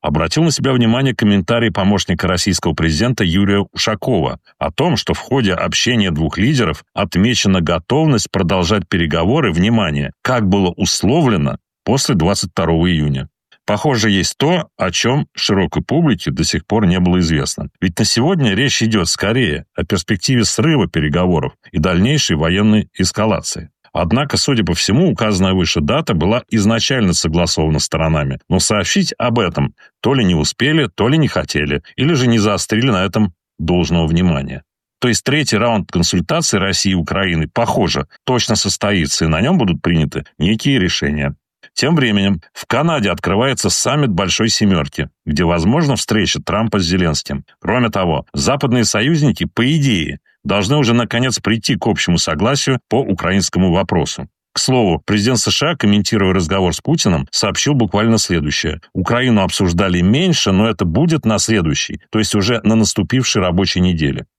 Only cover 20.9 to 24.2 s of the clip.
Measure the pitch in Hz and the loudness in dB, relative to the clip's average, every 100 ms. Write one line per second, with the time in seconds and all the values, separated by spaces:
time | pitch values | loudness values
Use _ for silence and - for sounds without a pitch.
20.9 | - 73 73 90 85 67 - - 90 82 | -2 -2 0 2 0 -2 -10 -8 -2 0
21.9 | 87 110 147 - 80 82 92 107 107 - | 2 2 2 0 0 0 2 4 2 0
22.9 | - 92 - 110 98 - - 80 _ _ | -2 -4 0 0 0 -4 -10 -14 _ _
23.9 | - 87 117 | -4 0 0